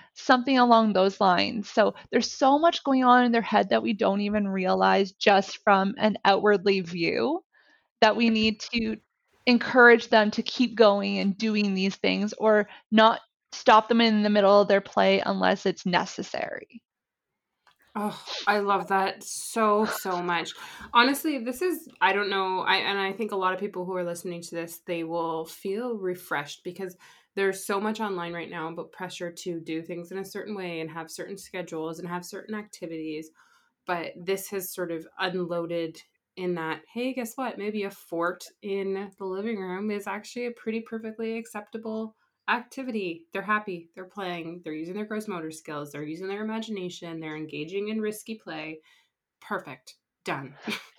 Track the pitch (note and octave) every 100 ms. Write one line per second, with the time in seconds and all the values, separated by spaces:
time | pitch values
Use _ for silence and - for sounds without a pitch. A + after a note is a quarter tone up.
0 | - - - B3+ B3 C4 B3 A3+ A3 F#3+
1 | G3 F#3+ G3 F3+ G#3 A#3 G#3 - G3 -
2 | - B3 - - C4+ D4 E4+ E4+ C#4 C4
3 | B3+ B3 B3 A#3 G3+ G#3 G3+ A3+ A3 G#3
4 | G3 G3 G3+ G#3 G3+ F#3+ F#3 F#3+ F#3+ F#3+
5 | G3 - - G3 G3 - - G3 G3 -
6 | G#3+ F#3+ - F#3+ G#3 G3+ G3+ G3 E3+ F3
7 | E3 - A#3 E4+ - _ _ _ _ _
8 | A3 G#3 A#3 A3 A3 A3 - A#3 A3 A3
9 | _ _ _ _ - A#3+ - B3+ A#3+ A#3
10 | - A3+ G#3+ A3+ - - A#3+ A3+ G#3+ G3+
11 | G3 G3+ G3 G3 A3 G#3+ G#3 F#3+ F#3+ -
12 | G3 F#3 G#3 - A3 G#3+ G#3 - _ A3
13 | A3 - - _ _ - - A3 A3 A#3
14 | A#3 G#3+ G#3 G#3 G3 G3+ G3+ G3+ - -
15 | F#3+ F#3+ - F#3+ F#3 F#3+ G3 - F#3 F3
16 | F#3 - F#3 - - - - - - _
17 | _ _ _ _ _ _ _ _ _ G#3+
18 | G#3 - - - - G#3 G3+ G3 F3 F#3+
19 | F#3+ - - - - A3+ G#3+ G#3 G#3+ -
20 | F#3+ F3+ F3 E3+ F#3+ - - - - A#3+
21 | B3 C#4 D#4+ C#4 A3+ B3+ F#4 D#4 - -
22 | F#3 G3 G3+ G3 F#3+ F#3 - F#3+ B2 G3+
23 | F#3+ G3 G#3+ G3 F#3 F#3 G3+ F#3 F3+ F#3
24 | E3+ E3+ F#3 E3+ E3+ E3+ E3+ - - E3+
25 | E3 E3+ E3 D#3+ E3 - G3 G3+ B3 A3
26 | F#3 F3+ - D3 C#3+ - F3+ F3+ F#3 -
27 | - _ _ - G3 F#3+ - G3+ G#3+ A3
28 | G#3+ F#3 E3+ E3+ D#3+ F3 D#3+ E3 E3 -
29 | F3+ - F3 F3 F#3 E3 E3 D#3+ E3 F3
30 | E3+ F#3+ F#3+ G3+ G3+ G3+ F3+ E3 D#3+ E3
31 | E3 - - F#3+ - F#3 F3 D#3+ D#3+ E3
32 | F3 F3 F3 G3+ - G#3+ G#3 - E3+ E3
33 | D#3+ D#3 D#3 _ _ _ _ _ - F3
34 | D#3 - F3+ G3 - G3 F#3 - F3 E3
35 | D#3+ - F#3 F3+ E3+ E3+ E3+ E3+ E3 E3
36 | - _ _ - F3+ F3 D#3+ D#3 - A#3
37 | B3+ B3+ A#3 - B3 G3 G3+ G#3 G3 F#3+
38 | - E3 E3+ F3 - _ G#3 G3 G3 F#3+
39 | G3+ - F#3+ F#3 A3 G#3+ F#3 F#3 G#3+ G3+
40 | G3+ G3+ - A#3+ A#3+ A#3 A3+ A3+ A3 A3+
41 | A3 A3 A3 A3+ A3+ G#3+ G#3 A3+ A3 A3
42 | A3 - _ _ - A#3 A#3+ - B3+ A3
43 | F3+ E3 - G3 F#3+ G#3+ G#3+ F3 E3+ -
44 | F#3 G#3 F#3 F3 D#3+ F3 E3 D#3 E3 G3
45 | G#3+ G#3+ G#3+ F3+ D#3+ D#3 - D3 D3 D3
46 | D3 D#3+ F#3+ G3+ A3 A3+ A3 G3+ F3+ F3
47 | E3+ E3 D#3 D#3 D#3 D3 D#3 G3 G#3 A3
48 | G#3+ G#3+ - A3 - D#3+ D#3 D#3 _ _
49 | _ _ _ _ - F#3+ - B2+ - -
50 | _ _ - D3 C3+ C#3+ - - -